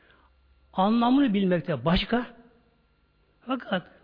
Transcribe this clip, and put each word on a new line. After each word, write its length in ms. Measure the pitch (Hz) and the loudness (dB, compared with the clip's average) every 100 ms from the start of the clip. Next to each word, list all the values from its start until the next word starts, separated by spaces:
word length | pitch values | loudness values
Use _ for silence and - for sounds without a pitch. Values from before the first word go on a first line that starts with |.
| _ _ _ _ _ _ _ | _ _ _ _ _ _ _
Anlamını 600 | - 196 233 233 262 277 | -2 0 2 2 2 2
bilmek 340 | 202 190 180 165 | 2 2 0 -2
de 180 | 143 135 | -4 0
başka. 400 | 185 - 233 233 - - _ _ _ _ _ _ _ _ _ - | 0 0 -4 -4 -14 -20 _ _ _ _ _ _ _ _ _ -8
Fakat 460 | 254 - 190 - - | -8 -6 -8 -8 -20